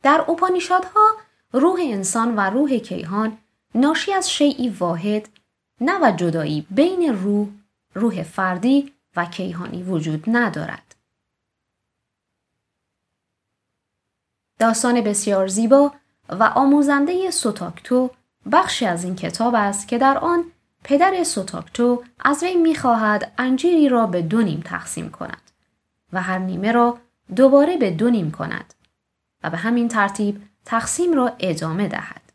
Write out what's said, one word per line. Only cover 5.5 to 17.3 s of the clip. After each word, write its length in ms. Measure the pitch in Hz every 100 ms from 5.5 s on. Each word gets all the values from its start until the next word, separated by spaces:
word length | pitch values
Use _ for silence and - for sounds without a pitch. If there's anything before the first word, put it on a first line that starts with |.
| _ _ _
نه 180 | 254 381
و 100 | 285
جدایی 560 | 165 175 160 151 151 147
بین 440 | 190 330 370 330
روح، 340 | 208 190 208 208 - _ _ _
روح 300 | - 226 185
فردی 720 | 160 - 185 180 233 277 277 _ _ -
و 100 | 175
کیهانی 580 | 175 185 170 175 175
وجود 400 | 180 180 156 156 185
ندارد. 680 | 233 233 156 156 - _ _ _ _ _ _ _ _ _ _ _ _ _ _ _ _ _ _ _ _ _ _ _ _ _ _ _ _ _ _ _ _ _ _ _ _ _ _
داستان 420 | 226 226 247 240
بسیار 460 | 208 208 - 196 190
زیبا 440 | 190 226 269 285 - _ _ _
و 140 | 185
آموزندهٔ 880 | 220 - 277 285 285 285 285 359 381